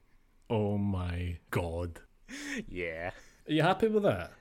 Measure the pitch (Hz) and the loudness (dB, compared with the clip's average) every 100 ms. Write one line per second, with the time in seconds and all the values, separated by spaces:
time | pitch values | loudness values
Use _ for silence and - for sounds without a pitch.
0 | _ - _ _ - 113 104 104 101 92 | _ -20 _ _ -2 0 2 2 2 0
1 | 87 87 87 85 - - 85 85 87 - | 0 -2 -2 -4 -2 -2 0 -2 -4 -8
2 | - _ - 277 285 269 - 87 85 80 | -18 _ -16 -12 -8 -6 -6 -6 -4 -4
3 | 87 - - - - 156 160 190 220 214 | -6 -8 -16 -14 -2 2 4 4 4 4
4 | 196 95 85 - | 2 2 -4 -12